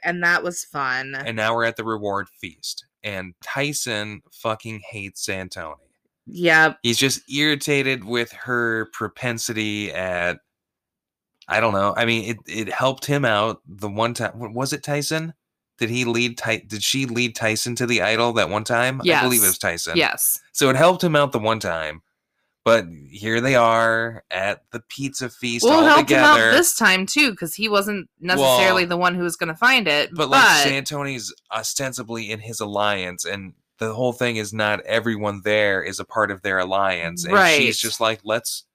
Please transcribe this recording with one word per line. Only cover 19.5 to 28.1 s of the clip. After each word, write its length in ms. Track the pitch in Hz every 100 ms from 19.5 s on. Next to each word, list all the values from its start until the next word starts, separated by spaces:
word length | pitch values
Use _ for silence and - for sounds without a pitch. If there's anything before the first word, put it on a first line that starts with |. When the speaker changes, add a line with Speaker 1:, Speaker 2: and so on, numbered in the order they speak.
Speaker 2:
was 60 | -
Tyson. 400 | 98 85 - 170
Speaker 1:
Yes. 420 | 139 - - - _
Speaker 2:
So 160 | - 139
it 60 | 131
helped 280 | 165 180
him 120 | 175 151
out 160 | 139
the 60 | 123
one 200 | 110 113
time. 420 | 98 82 78 80 _ _ _ _ _ _
But 220 | 117 113 85 76 69
here 300 | 98 107 117
they 140 | 131 127
are 680 | 117 113 113 113 117 113 -
at 300 | 92 98 - _
the 80 | 117 -
pizza 420 | - 139 - 123
feast 360 | - 123 117 233
Speaker 1:
Well, 160 | 320
it 80 | 311
Speaker 2:
all 60 | 302
Speaker 1:
helped 140 | 302
him 80 | 269
out 160 | 294 285
Speaker 2:
together. 160 | 226
Speaker 1:
this 240 | 269 339 -
time, 280 | 214 185 190
too, 300 | 294 277 185
'cause 180 | 165 -
he 120 | 214
wasn't 420 | 202 202 202 -